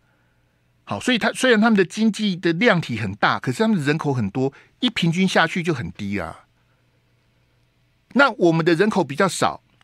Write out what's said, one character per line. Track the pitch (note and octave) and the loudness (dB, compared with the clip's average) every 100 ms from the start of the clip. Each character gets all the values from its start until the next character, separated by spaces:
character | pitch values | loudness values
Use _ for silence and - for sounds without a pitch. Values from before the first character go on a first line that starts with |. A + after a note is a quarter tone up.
| _ _ _ _ _ _ _ _ - | _ _ _ _ _ _ _ _ -10
好， | G2+ | -6
所 | - | -2
以 | A#3 | -2
他， | A#3 | -2
虽 | - B3+ | 0 2
然 | G#3+ | 4
他 | A3+ | 4
们 | G3+ | 2
的 | |
经 | F3+ G#3 A3 | 0 0 -2
济 | G#3+ G#3+ F3 | 0 -2 -2
的 | E3+ | -2
量 | E3 A#3+ F3+ | 0 2 2
体 | - A2+ | 0 -6
很 | G#2+ G2+ | -6 -2
大， | E3+ A2 | -2 -2
可 | C#3 | -2
是 | B2 | -2
他 | A3 | 0
们 | G3+ | 0
人 | C#3 D#3 | 0 -2
口 | D3 | -2
很 | B2+ G2 | -2 -2
多， | C3 C3+ - _ _ | -2 -4 -4 _ _
一 | A#3+ | -4
平 | - E3+ | 0 0
均 | E3+ F#3+ | 2 2
下 | G3+ E3 | 2 0
去 | F#3+ | -2
就 | E3+ | -4
很 | C3+ F2 | -4 -8
低 | - G2+ G2 | -8 -6 -6
啊。 | E2 - _ _ _ _ _ _ _ _ _ _ _ _ _ _ _ _ _ | -6 -12 _ _ _ _ _ _ _ _ _ _ _ _ _ _ _ _ _
那 | A#3+ C#4 | 2 2
我 | G#3 F3 | 4 4
们 | E3 E3 | 4 4
的 | |
人 | E3+ G#3+ | 2 2
口 | G3+ | 0
比 | C#3+ C3+ | -2 0
较 | F#3+ | -2
少， | - G2 - _ _ | 0 -2 -4 _ _